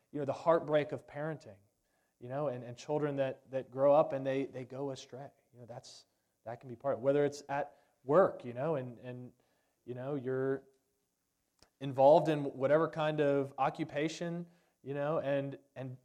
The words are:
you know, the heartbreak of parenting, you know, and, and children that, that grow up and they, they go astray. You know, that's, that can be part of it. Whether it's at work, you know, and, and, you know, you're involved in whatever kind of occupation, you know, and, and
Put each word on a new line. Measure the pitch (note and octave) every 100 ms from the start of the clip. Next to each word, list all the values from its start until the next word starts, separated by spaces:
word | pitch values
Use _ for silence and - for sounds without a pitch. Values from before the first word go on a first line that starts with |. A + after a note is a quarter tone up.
| _
you | D3
know, | C3+
the |
heartbreak | - E3+ E3 D3 D3+ D3
of | C#3 -
parenting, | D3 D#3 D3+ A2 G2 _ _ _ _ _ _
you | B2
know, | C#3 D3
and, | B2
and | A#2+ B2
children | - D3+ D3 C#3
that, | C3+ B2+ -
that | C3 B2+
grow | B2+ C#3+
up | C#3+ D#3
and | C3+ C3+
they, | C3+ C3+
they | B2+
go | B2+ B2+ C#3
astray. | C3 - B2+ C#3 _ _
You | A#2+
know, | A2+
that's, | B2 - - _ _ _ _ A2
that | A#2
can | C3
be | A2+
part | C#3 A2
of |
it. |
Whether | C3 C#3+ C#3+
it's | C#3+ -
at | C#3 - - _ _ B2+
work, | E3 F#3 -
you | B2
know, | A#2 D#3 D3
and, | B2+ A2+
and, | B2+ B2 B2 _ _ _ _ _ A#2
you |
know, | B2 C3 D3
you're | B2 C3 C3+ C3+ - _ _ _ _ _ _ _ _ _ _ -
involved | C#3 C3 C#3 E3 D#3
in | D3
whatever | C#3 B2+ C3+ D#3 D#3+
kind | D#3+ D3+ D3+
of | C#3+ C#3+ C3+ -
occupation, | C#3+ D#3 D3 D3 D#3+ - E3+ E3+ F3 _ _ _
you | B2+
know, | C#3+ C#3+ D#3+
and, | C3+ C#3 C#3 C3+ _ B2
and | C3 B2+